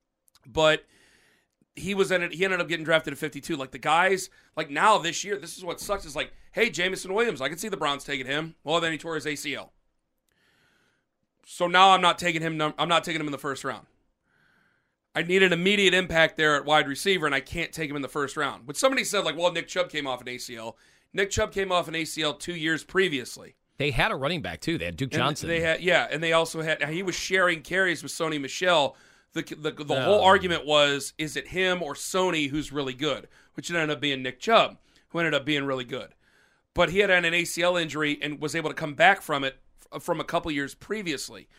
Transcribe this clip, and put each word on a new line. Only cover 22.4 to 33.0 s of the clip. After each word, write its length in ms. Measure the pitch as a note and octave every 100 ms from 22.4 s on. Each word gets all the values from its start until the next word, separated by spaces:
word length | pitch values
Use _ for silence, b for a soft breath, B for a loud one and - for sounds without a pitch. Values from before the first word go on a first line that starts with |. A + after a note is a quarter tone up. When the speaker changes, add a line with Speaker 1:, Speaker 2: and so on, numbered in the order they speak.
| - F3
Speaker 1:
years 280 | D#3 D#3
previously. 720 | - F#3 F#3 C#3 A#2 - - _ _ -
Speaker 2:
They 140 | D3
had 200 | C#3 G3+
a 40 | F3+
running 260 | C#3 F3
back, 200 | F#2 E2
too. 160 | - E3
They 80 | F2
had 100 | E2
Duke 160 | C3
Speaker 1:
And 60 | -
Speaker 2:
Johnson. 300 | C3 D3 E3+
Speaker 1:
they 100 | E3
had, 220 | E3 E3
yeah, 260 | E3+ D#3+ A#2
and 140 | D3
they 80 | E3
also 300 | E3 D#3+ E3
had, 200 | D#3+ D3 D3
he 140 | E3
was 100 | F#3+ -
sharing 460 | - F#3 F3+ E3
carries 400 | - F3+ F#3 D#3+
with 80 | C#3+
Sony 260 | - E3 D3+
Michel. 560 | C3+ - F3+ E3 C3+ b b b b
The, 80 | E3
the, 280 | D#3 D#3 D3+
the 300 | B2+ D3 C#3
whole 180 | C3 G#3
Speaker 2:
No. 40 |
Speaker 1:
argument 420 | F#3+ G3 F3+ D#3+ C#3
was, 460 | D3+ C#3+ C#3+ - -
is 180 | D#3 C#3
it 140 | -
him 340 | F3+ F#3 F3+
or 100 | D3+
Sony 560 | C#3 - F#3 F#3 E3 C#3
who's 220 | D3+ C3+
really 220 | C#3 C3
good? 340 | B2